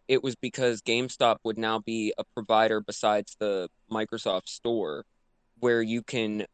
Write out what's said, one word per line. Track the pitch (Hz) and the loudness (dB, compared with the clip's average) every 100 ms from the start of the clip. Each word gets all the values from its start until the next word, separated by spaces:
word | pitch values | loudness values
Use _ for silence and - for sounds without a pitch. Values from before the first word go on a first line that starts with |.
| - | 0
it | 131 | 0
was | 135 | 0
because | 117 127 - 127 113 | -4 -6 0 0 0
GameStop | - 117 127 - 120 110 | 0 0 0 2 2 4
would | 113 107 | 0 -2
now | 110 110 | -2 -2
be | 110 113 107 - | -2 -2 -2 -4
a | - | -6
provider | - 107 110 110 110 | -8 2 4 4 2
besides | 104 - 110 104 101 - | -2 -2 2 2 0 -4
the | 107 98 87 - _ | -2 -2 -4 -10 _
Microsoft | 110 107 113 107 92 - | -4 -4 -4 -2 -4 -6
Store, | - 120 117 82 73 - _ _ _ _ _ | -6 -4 -2 -2 -6 -12 _ _ _ _ _
where | 123 117 | 2 2
you | 113 117 | 2 -2
can | - 127 110 107 98 | -4 -4 -2 -4 -8